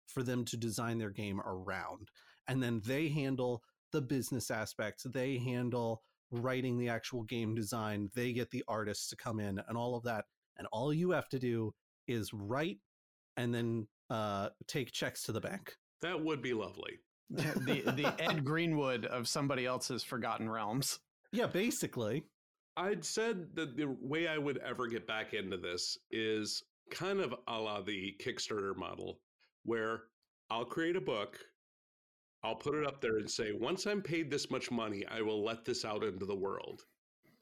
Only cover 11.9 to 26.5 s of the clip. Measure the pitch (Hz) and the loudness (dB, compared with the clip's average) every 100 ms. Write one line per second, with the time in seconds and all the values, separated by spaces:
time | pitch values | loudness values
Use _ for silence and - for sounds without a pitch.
11.9 | _ - 117 101 107 101 131 165 202 _ | _ -2 -2 -2 -4 -2 0 0 -4 _
12.9 | _ _ _ _ - 120 120 117 113 110 | _ _ _ _ -2 0 2 2 0 -2
13.9 | _ - 113 107 98 101 - - 151 120 | _ -2 0 2 2 0 -4 -4 -4 -2
14.9 | - 135 - - 110 - 196 - - _ | -2 -4 -4 -4 -2 -2 -6 -8 -16 _
15.9 | _ 165 175 160 147 123 113 92 95 - | _ -2 0 2 0 2 0 0 -6 -8
16.9 | - _ _ - - 156 - 127 220 208 | -10 _ _ -6 -2 0 2 2 2 2
17.9 | 135 262 - 165 160 135 160 170 151 135 | 2 2 2 2 2 2 2 4 4 4
18.9 | 123 113 123 117 160 139 131 123 127 - | 2 0 -2 0 2 2 2 2 0 0
19.9 | 117 - 127 117 107 113 113 104 123 135 | -2 -2 -2 0 0 -2 -2 0 0 0
20.9 | - _ _ _ 214 208 175 233 - - | -2 _ _ _ 0 2 2 2 0 -2
21.9 | - - 143 - _ _ _ _ - 185 | 0 0 0 -4 _ _ _ _ -2 0
22.9 | 190 156 - 226 196 160 - 156 135 147 | 0 -2 0 0 0 -4 -4 -2 0 0
23.9 | 123 127 156 165 156 147 127 120 120 120 | 0 0 0 2 2 2 0 -2 -2 -2
24.9 | 113 - 110 107 107 95 92 87 87 - | -2 -2 -2 -2 -2 -2 -2 -2 -2 -2
25.9 | - - 113 110 107 104 | -4 -4 0 2 2 0